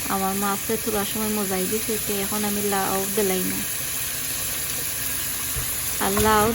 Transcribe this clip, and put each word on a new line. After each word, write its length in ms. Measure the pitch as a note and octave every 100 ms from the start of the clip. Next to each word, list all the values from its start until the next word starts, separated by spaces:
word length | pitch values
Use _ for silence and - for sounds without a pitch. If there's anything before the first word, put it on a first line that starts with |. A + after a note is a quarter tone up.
| -
আমার 200 | G3 F#3+ G3
মাছটা 300 | G3+ G3 - A3
তোলার 240 | A3+ G#3+ G3+
সময় 200 | A3 G#3+ G#3+
মজাই 280 | G3 F#3+ F#3
দিছে, 220 | A3 A3+ G#3+ -
তো 60 | G3+ G3
এখন 160 | G#3 G#3
আমি 120 | G3+ G3+
লাউ 260 | G3 F#3+ G3 G3 A3
দিলাই 280 | G3 F#3 F#3
না। 60 | G3 - - - - - - - - - - - - - - - - - - - - - - - -
আর 80 | G3 G3 G#3+
লাউ 200 | G#3+ G#3+